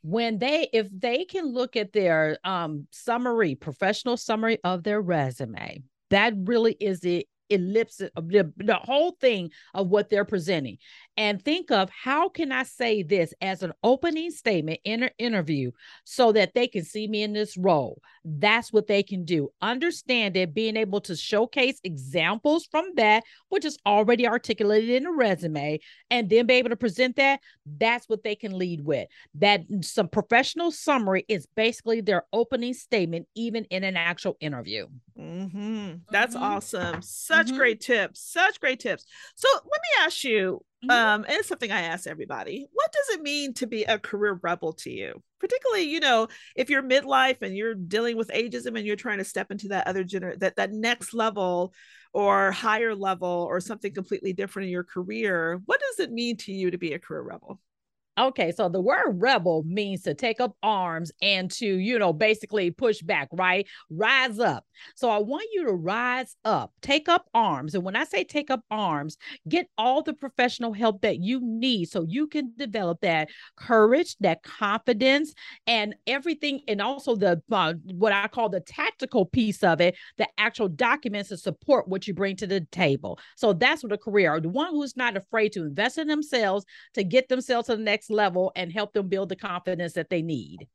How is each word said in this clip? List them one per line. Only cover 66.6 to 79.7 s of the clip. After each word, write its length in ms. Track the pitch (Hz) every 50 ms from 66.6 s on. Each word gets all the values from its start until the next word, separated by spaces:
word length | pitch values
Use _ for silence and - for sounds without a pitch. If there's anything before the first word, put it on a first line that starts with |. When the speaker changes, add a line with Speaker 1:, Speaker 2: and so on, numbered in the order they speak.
| 113 - _ _
Speaker 1:
take 260 | - - 277 311 302 -
up 200 | 339 370 - _
arms. 440 | _ 233 226 196 160 131 139 156 165
And 80 | 190 175
when 100 | 190 190
I 80 | 233
say 220 | 311 - - - 359
take 260 | - - 294 294 294
up 140 | 262 240 - _
arms, 460 | 214 214 208 180 156 143 143 156 - _ - - - - _ 160
get 200 | - 349 349 - _ -
all 240 | 220 247 254 294
the 120 | 311 320 -
professional 580 | _ - 262 _ - 247 247 - - 240 233
help 300 | 214 196 240 220 214 196
that 180 | - 220 170 -
you 180 | 175 202 247 269
need 500 | 247 233 220 226 233 262 247 202 170 165
so 140 | - 202 165 160
you 180 | 175 269 311
can 280 | 302 - 302 285 240 233
develop 460 | - 285 233 196 226 190 170 170 165
that 260 | - 185 165 156 156 - - - - - _
courage, 600 | - - - 247 220 214 214 247 302 349 - - _
that 240 | 202 185 160 -
confidence, 920 | _ - - - 220 202 202 226 _ - 240 208 254 262 269 285 311 294 - - - - - - _ -
and 260 | 233 220 208 208 208 _ _ -
everything. 540 | 247 285 269 - - 294 - 294 277 - _
And 160 | - 214 196
also 320 | 202 220 277 277 - 277 233
the, 260 | 208 175 190 175 165 - _
uh, 220 | 214 196 175 160 170 165 -
what 280 | 190 185 175 208 220
I 140 | 202 202 202
call 220 | 220 - 247 226 214
the 100 | 180 180
tactical 680 | 180 - - - 302 440 - _ 269 254 - 240 190
piece 360 | - - 254 226 214 196 -
of 180 | - 185